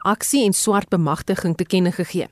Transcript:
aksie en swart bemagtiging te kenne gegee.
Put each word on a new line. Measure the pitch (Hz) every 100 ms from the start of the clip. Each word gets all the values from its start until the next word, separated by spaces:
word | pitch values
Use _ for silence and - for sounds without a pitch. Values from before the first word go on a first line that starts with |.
aksie | - 208 - 277 220
en |
swart | 185 - 202 196
bemagtiging | 185 156 156 - 190 180 165
te | 180
kenne | 190 175
gegee. | 175 175 180 -